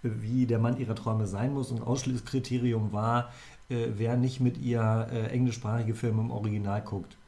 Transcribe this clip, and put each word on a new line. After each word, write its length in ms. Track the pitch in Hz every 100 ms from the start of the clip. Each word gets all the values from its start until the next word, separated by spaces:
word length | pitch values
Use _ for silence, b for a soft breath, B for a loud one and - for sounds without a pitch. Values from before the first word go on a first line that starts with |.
äh, 60 | 123 113
wie 260 | 110 127 123
der 120 | 113
Mann 200 | 117 131
ihrer 160 | 113
Träume 320 | 110 117 110 101
sein 280 | 98 127
muss. 160 | 139 127
Und 100 | 117
Ausschlusskriterium 1080 | 92 135 131 127 - 135 127 123 123 113 107
war, 380 | 104 113 120 120 B B B -
äh, 180 | 123 117 107
wer 200 | 113 123
nicht 240 | 127 127
mit 180 | 123 123
ihr, 480 | 127 117 110 113 113
äh, 140 | 120 110
englischsprachige 640 | 123 123 113 - 117 110
Filme 260 | 113 120 110
im 80 | 117
Original 500 | 101 107 104 98 104
guckt. 340 | - 98 85 -